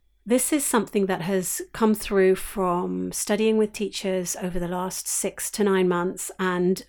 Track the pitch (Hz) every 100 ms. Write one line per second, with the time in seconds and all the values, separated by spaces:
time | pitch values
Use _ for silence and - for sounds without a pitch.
0 | _ _ 202 247 - 302 - 240 - 214
1 | 190 180 165 190 180 - 359 - 220 208
2 | - 196 190 190 - 208 185 175 185 185
3 | 185 - - 208 220 220 214 - 196 -
4 | 190 185 175 - 185 180 175 180 190 -
5 | - - 196 - - - 202 190 185 175
6 | 180 - - - 185 180 180 185